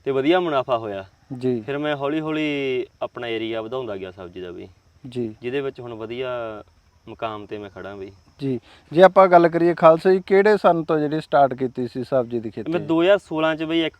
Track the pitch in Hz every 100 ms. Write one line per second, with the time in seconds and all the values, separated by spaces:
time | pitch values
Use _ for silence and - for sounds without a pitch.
0 | - 135 135 180 170 143 147 120 113 98
1 | 95 _ _ 127 127 120 107 143 151 143
2 | 139 156 156 156 151 143 135 127 - _
3 | 123 123 120 110 110 113 110 131 120 98
4 | 92 92 90 90 90 90 95 _ _ _
5 | 131 123 117 107 123 135 135 135 120 113
6 | 110 120 131 123 113 107 - _ _ _
7 | - 110 113 107 101 104 104 95 95 101
8 | 95 98 _ _ 139 123 - - _ 151
9 | 185 196 190 175 170 165 170 165 165 160
10 | 185 190 - 196 202 208 196 170 160 156
11 | 147 156 - 151 139 123 127 123 123 135
12 | 120 131 117 117 110 117 113 170 151 165
13 | 175 202 - 156 160 156 160 165 160 -